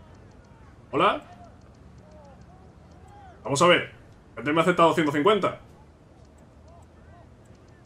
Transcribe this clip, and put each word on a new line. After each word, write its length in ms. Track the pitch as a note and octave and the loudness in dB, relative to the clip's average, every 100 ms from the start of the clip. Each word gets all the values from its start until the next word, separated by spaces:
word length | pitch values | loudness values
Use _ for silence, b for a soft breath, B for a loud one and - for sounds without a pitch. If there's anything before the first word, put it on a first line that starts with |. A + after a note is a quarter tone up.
| - - - - - - - - - | -20 -20 -20 -20 -20 -20 -20 -20 -8
¿Hola? 320 | C#3 G3 C#4+ - - - - - - - - - - - - - - - - - - - - - - | -2 -2 -2 -10 -20 -20 -20 -20 -20 -20 -20 -20 -20 -20 -20 -20 -20 -20 -20 -20 -20 -20 -20 -20 -18
Vamos 180 | A#2 C3+ | -8 0
a 40 | F3 | 2
ver. 260 | D3+ - - - - - - | 2 0 -16 -20 -20 -20 -12
Antes 160 | B2+ | -4
me 80 | D#3+ | -2
ha 20 | |
aceptado 300 | E3+ F3 E3 | 0 2 2
ciento 180 | D#3 D3+ | 2 -2
cincuenta. 480 | D3 F3 G#3 C#3+ - - - - - - - - - - - - - - - - - - - - - - - | 0 0 0 -2 -8 -20 -20 -20 -20 -20 -20 -20 -20 -20 -20 -20 -20 -20 -20 -20 -20 -20 -20 -20 -20 -20 -20